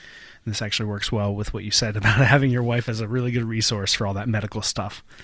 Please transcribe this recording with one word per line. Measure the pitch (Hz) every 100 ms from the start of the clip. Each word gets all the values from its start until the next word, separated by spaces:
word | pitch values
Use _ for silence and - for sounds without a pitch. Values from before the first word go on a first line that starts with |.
| - - - - -
This | 104
actually | 104 - 107
works | 101 -
well | 113 101 101
with | 104
what | 104 101
you |
said | - 110 104
about | 107 107
<laughs> | 120
having | 143 135
your | 123
wife | 120 120 113
as | 110
a | 107
really | 127 123
good | 120
resource | 113 113 107 107 98
for | - 101
all |
that | 98 113
medical | 107 104 110
stuff. | - - 101 - - -